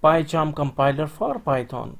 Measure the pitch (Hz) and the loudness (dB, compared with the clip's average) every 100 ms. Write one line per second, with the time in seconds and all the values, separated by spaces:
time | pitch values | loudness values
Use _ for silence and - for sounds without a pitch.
0 | 156 165 156 165 156 151 143 127 139 139 | 6 4 2 0 -2 -2 -4 2 2 2
1 | 151 - 247 262 - 131 123 123 113 - | -4 -4 -4 -4 -2 -2 -2 -8 -10 -14